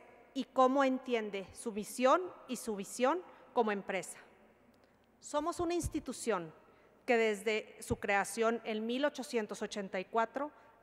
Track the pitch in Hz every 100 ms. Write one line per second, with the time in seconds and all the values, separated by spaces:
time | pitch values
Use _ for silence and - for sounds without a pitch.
0 | - - - 269 - 262 254 277 269 254
1 | 254 226 214 196 185 - 240 208 190 -
2 | 254 330 359 - - 247 - 196 202 -
3 | 247 359 - - - 247 214 202 196 190
4 | - - - - - _ _ _ _ _
5 | _ _ - 294 320 330 339 349 254 302
6 | 269 220 233 190 160 - - - - _
7 | - 233 220 208 214 214 - - - 233
8 | 202 202 180 226 220 233 - 220 226 247
9 | 294 285 226 240 208 190 208 214 190 190
10 | 185 226 226 262 294 - - -